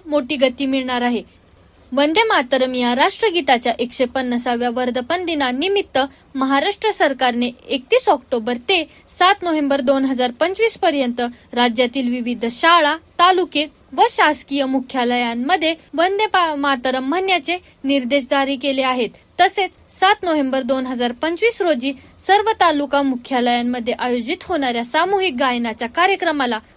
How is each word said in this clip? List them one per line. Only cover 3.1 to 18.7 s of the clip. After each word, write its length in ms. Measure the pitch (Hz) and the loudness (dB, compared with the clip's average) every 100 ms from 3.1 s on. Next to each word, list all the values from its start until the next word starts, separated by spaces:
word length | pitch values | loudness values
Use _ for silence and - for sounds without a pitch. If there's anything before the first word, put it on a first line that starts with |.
| - 453 339 277 240 240 - | 2 0 0 2 2 2 -2
एकशे 260 | 247 - | -4 -2
पन्नासाव्या 680 | 254 262 247 240 247 240 240 | -2 -2 -2 -2 -2 -2 -2
वर्धापन 500 | 240 247 247 247 359 | -2 -2 -4 -2 -4
दिनानिमित्त 760 | 339 302 262 254 370 403 - 262 269 - _ | -2 -2 -2 -2 -2 -2 0 -2 -2 -6 _
महाराष्ट्र 560 | 262 262 277 349 403 440 | -4 0 0 0 -2 -2
सरकारने 600 | - 311 262 254 240 240 - - | 0 0 0 -2 0 -4 -6 -8
एकतीस 400 | 269 - 494 415 | -6 0 0 2
ऑक्टोबर 460 | 285 - 240 220 | 0 0 -6 -4
ते 300 | 240 240 370 302 - - - | -4 0 0 -2 -12 -10 2
सात 160 | 359 403 | 2 2
नोव्हेंबर 380 | 349 311 277 277 | 0 0 0 0
दोन 240 | 254 269 | 2 2
हजार 260 | 269 247 247 | 2 0 -2
पंचवीस 480 | 247 330 381 453 - | 0 -2 0 -2 0
पर्यंत 420 | 359 285 247 240 240 240 - | 0 0 -2 -2 -4 -6 -6
राज्यातील 580 | 240 247 233 247 269 240 | 0 0 2 0 0 -4
विविध 340 | 247 240 226 233 | -4 -4 -4 -4
शाळा, 460 | 240 330 349 294 320 | 0 4 4 4 0
तालुके 680 | _ - 359 370 349 - 302 _ - 269 | _ 2 4 4 0 -2 -4 _ -6 0
व 60 | 466 | 2
शासकीय 540 | - 320 294 - 285 | 4 2 0 -2 -2
मुख्यालयांमध्ये 1120 | 262 262 262 262 240 247 240 240 269 370 320 320 - 294 | 0 -2 -2 -2 0 0 -2 -2 0 0 0 -4 -6 -2
वंदे 280 | 359 403 427 | 0 0 0
पा-, 280 | 381 330 | 0 0
मातरम 500 | 285 285 269 262 254 | 0 -2 -2 -2 -2
म्हणण्याचे 540 | 262 349 381 359 - 359 - _ | -2 -2 0 -2 -2 -8 -8 _
निर्देश 400 | 269 277 247 285 - | -2 0 0 -2 0
जारी 260 | 277 269 277 | 0 0 -2
केले 260 | 285 | -2